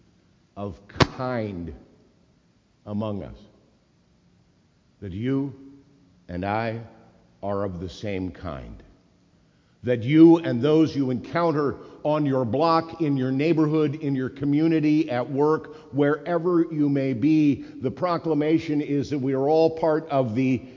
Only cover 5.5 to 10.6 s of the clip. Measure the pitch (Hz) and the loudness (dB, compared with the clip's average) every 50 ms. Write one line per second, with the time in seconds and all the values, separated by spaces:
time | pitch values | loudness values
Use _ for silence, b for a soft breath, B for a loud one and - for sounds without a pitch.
5.5 | - - - - - - - _ _ _ _ _ _ _ _ - 87 87 92 101 | -8 -14 -20 -20 -20 -20 -20 _ _ _ _ _ _ _ _ -10 -8 -6 -4 -2
6.5 | 104 110 113 113 113 117 113 - - - - - _ _ _ _ _ _ - 101 | -2 -2 -2 -4 -6 -8 -10 -14 -20 -20 -20 -20 _ _ _ _ _ _ -8 -6
7.5 | 101 98 101 101 90 85 92 87 - - - 104 98 92 92 90 - - - 85 | -4 -4 -4 -4 -6 -8 -10 -10 -10 -10 -8 -6 -6 -6 -6 -6 -8 -10 -12 -12
8.5 | 73 65 62 57 55 - - - - _ _ _ _ _ _ _ _ _ _ b | -12 -12 -12 -14 -18 -20 -20 -20 -20 _ _ _ _ _ _ _ _ _ _ b
9.5 | b b b b b b - 120 123 117 107 127 151 156 165 170 165 170 170 131 | b b b b b b -4 -2 -2 -2 0 2 8 10 10 10 10 8 4 0
10.5 | 127 117 | -2 0